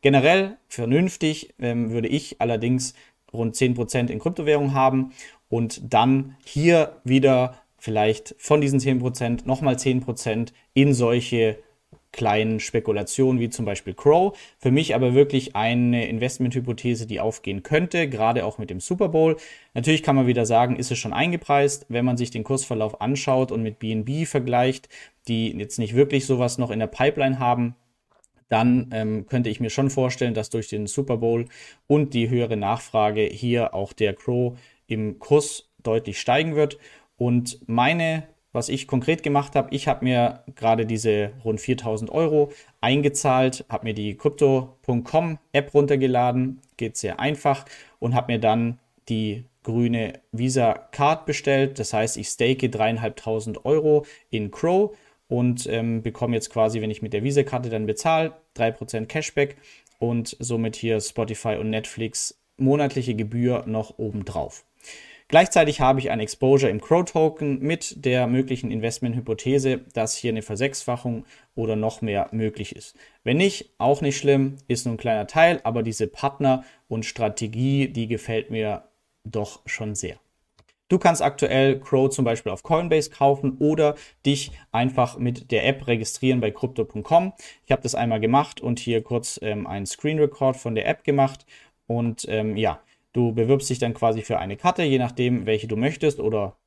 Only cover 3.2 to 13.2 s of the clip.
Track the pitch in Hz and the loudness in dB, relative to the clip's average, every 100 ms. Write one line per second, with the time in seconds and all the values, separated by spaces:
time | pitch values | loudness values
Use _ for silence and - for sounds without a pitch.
3.2 | _ 113 113 113 131 120 113 131 120 113 | _ -6 -4 0 0 0 -2 -2 -2 -2
4.2 | 165 180 151 147 143 139 135 131 131 - | -4 -4 2 2 2 2 2 2 -2 -6
5.2 | - _ _ 117 117 - - 110 120 135 | -20 _ _ -2 -2 -6 0 4 4 4
6.2 | 135 - - - 160 170 151 - - 131 | 0 -10 -8 0 4 6 4 -2 2 4
7.2 | 135 127 127 123 _ _ - 107 107 107 | 6 4 2 -4 _ _ -4 0 2 0
8.2 | - - - 151 143 135 127 127 123 127 | -4 -18 0 2 4 2 2 0 0 -4
9.2 | 120 120 - 131 147 123 139 127 127 113 | -2 -2 -2 -2 0 0 0 0 -2 -6
10.2 | - 110 117 _ _ - 139 131 120 120 | -2 -2 -4 _ _ 4 4 6 4 2
11.2 | 120 120 113 107 - _ _ - _ - | 0 2 2 0 -12 _ _ -20 _ -4
12.2 | 110 107 110 110 - 117 113 104 101 - | 0 2 2 -2 -2 -4 0 -2 -2 0